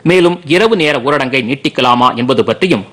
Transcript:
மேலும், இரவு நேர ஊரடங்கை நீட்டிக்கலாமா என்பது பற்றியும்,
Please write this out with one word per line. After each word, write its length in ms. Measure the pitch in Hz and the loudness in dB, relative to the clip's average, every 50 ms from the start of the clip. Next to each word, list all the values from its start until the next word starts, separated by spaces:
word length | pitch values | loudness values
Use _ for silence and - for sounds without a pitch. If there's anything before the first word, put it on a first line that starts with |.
| - | -2
மேலும், 380 | 156 180 185 175 175 175 180 170 | 0 2 2 2 2 0 -2 -4
இரவு 320 | 139 160 185 220 226 233 | -2 0 0 2 0 0
நேர 220 | 185 156 151 147 131 | 0 0 0 -2 -2
ஊரடங்கை 440 | 117 139 147 143 135 127 127 135 117 | -2 -2 -2 -2 -2 -2 -2 -4 -2
நீட்டிக்கலாமா 720 | 110 139 139 - 151 - - 127 123 120 123 123 127 - | -4 -6 -4 -6 -6 -2 0 2 2 2 4 2 0 0
என்பது 300 | 117 123 127 131 117 104 | 0 -2 0 0 0 0
பற்றியும், 400 | 113 113 - 185 185 160 104 92 - | 0 -2 -2 0 0 0 -2 -4 -8